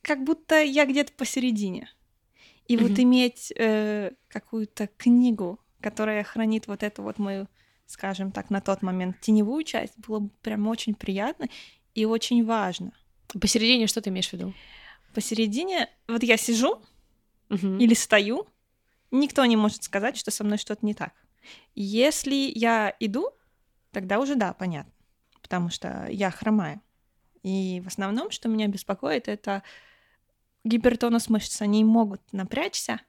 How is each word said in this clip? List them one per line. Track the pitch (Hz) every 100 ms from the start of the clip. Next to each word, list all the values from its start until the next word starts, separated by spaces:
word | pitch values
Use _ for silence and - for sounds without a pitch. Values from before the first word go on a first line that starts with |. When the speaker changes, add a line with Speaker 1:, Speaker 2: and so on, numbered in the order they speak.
Speaker 1:
как | - 285
будто | 269 320 - 311
я | 302 277
где-то | 277 277 285
посередине. | - 247 262 254 214 202 175 - _ _ _ _ _ _ _ -
И | 233
вот | 196
Speaker 2:
Мгм. | 202
Speaker 1:
иметь, | 247 254 247 - -
э, | - 226 214 214 208 196 - _
какую-то | - _ 220 214 - 208 _
книгу, | 240 240 247 214 175 196 _ _
которая | 208 220 214 208
хранит | 202 - 220 220 214
вот | 202
эту | 208 208
вот | 202 214
мою, | 202 196 202 _ _ _
скажем | _ - 196 190 190
так, | 202 -
на | 196
тот | - 196
момент | 190 185 185 -
теневую | - 214 208 294
часть, | 320 - - -
было | 220 214
бы | 202 _
прям | 220 214 214
очень | 233 -
приятно | 208 - 190 226 330 - - - _ _
и | -
очень | 214 226 220 240
важно. | 220 226 190 175 185 _ _ _ _ 196
Speaker 2:
Посередине | 202 226 226 247 220
что | 226
ты | 208
имеешь | 185 185
в |
виду? | 180 185 190 - - - - _
Speaker 1:
Посередине, | 220 - 220 220 226 359 349 - _ -
вот | 226
я | 233 220
сижу | - 226 269 - _ _ _ _ _ _ _
Speaker 2:
Мгм. | 196 196 190
Speaker 1:
или | 240
стою, | 226 - 214 202 269 427 _ _ _ _ _ _
никто | 254 285 -
не | 247 220
может | 214 -
сказать, | - 202 220 -
что | -
со | -
мной | 208 208
что-то | - 208
не | 208
так. | 208 - _ _ _ - - _
Если | - 196 220 269 302 277 277 269
я | 226 233 226 208 -
иду, | 220 226 466 _ _ _ _ _ _
тогда | 202 190 202
уже | 277
да, | 277 190
понятно, | - 185 156 - _ _ _ _ _
потому | - 185 175
что | - - - -
я | 196 190
хромаю. | - 220 214 160 147 _ _ _ _ _ _
И | 190 190 185 180
в | 180
основном, | - 196 226 392
что | - 233
меня | 220 208
беспокоит, | 196 - 196 - - -
это | 208 - 196 - - _ _ _ _ _ _ _ _
гипертонус | 226 226 247 240 240 233 -
мышц. | 214 - -
Они | 208 214
могут | 220 226 214 196 _
напрячься | 196 185 269 381 - - 220